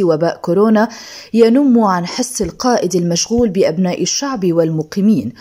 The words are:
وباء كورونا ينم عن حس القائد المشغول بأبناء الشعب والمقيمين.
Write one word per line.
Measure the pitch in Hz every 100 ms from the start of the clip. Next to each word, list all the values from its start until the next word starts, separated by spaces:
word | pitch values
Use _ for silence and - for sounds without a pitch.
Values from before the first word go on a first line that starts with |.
وباء | 180 156 170 -
كورونا | - 175 220 214 226 - - - -
ينم | 226 226 262 285 233
عن | 208 175 175
حس | - 247 -
القائد | 175 - 254 233 175
المشغول | 175 175 170 - 233 233
بأبناء | 185 185 165 180 -
الشعب | 175 - 277 247 180
والمقيمين. | 165 160 160 - 202 202 185 110 -